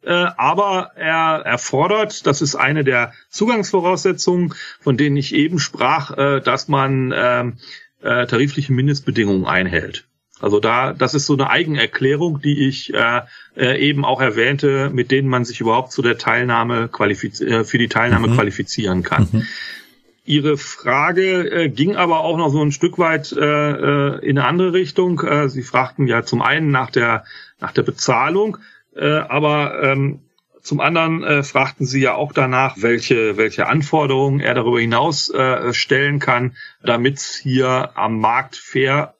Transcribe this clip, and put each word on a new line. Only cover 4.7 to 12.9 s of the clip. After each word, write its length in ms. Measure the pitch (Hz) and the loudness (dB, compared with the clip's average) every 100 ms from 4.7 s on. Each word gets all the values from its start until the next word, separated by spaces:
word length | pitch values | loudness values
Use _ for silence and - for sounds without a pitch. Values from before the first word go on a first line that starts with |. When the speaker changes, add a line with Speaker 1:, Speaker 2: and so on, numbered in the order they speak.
| - | -6
Speaker 1:
von 160 | - 123 | 0 2
denen 200 | 147 143 | 2 0
ich 180 | 139 | 0
eben 240 | - 156 175 | 0 0 0
sprach, 580 | - - 123 160 139 - | -4 -2 0 0 -2 -2
äh, 240 | 139 139 | 0 2
dass 280 | 131 127 - | 0 -2 0
man, 440 | 143 135 135 127 - | 0 2 0 0 0
ähm, 380 | 123 123 123 123 - - - _ | 2 0 -2 -8 -18 -20 -20 _
äh, 240 | - 120 120 | -2 -2 0
tarifliche 460 | 117 143 143 143 | 2 0 -2 0
Mindestbedingungen 760 | 127 139 143 - - 104 95 90 | 2 2 0 -2 0 2 2 2
einhält. 600 | 92 92 85 - - _ _ _ _ | 0 0 -2 -4 -12 _ _ _ _
Also 200 | 107 104 | 0 2
da, 320 | 110 120 131 | 2 0 -2
das 220 | - - | -2 0
ist 100 | 147 | 0
so 80 | 139 | 0
eine 160 | 139 135 | 0 2
Eigenerklärung, 920 | 156 160 143 113 - 135 147 170 147 | 0 0 0 -2 0 0 0 0 -2
die 260 | 143 143 135 | 0 2 0
ich, 240 | 135 - | -2 -4